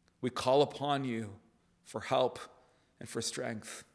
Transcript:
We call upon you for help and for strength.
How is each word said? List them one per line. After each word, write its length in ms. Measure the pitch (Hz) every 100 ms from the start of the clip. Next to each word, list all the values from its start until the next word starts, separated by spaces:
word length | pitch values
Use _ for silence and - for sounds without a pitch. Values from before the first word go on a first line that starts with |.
| _ _
We 80 | 127
call 320 | - 127 139
upon 420 | 139 - 143 139
you 260 | 135 113 107 98 _ _ _ _ -
for 160 | 120
help 380 | - 131 127 - - - _ _ _ _
and 80 | -
for 140 | 120
strength. 600 | - - 123 110 - - -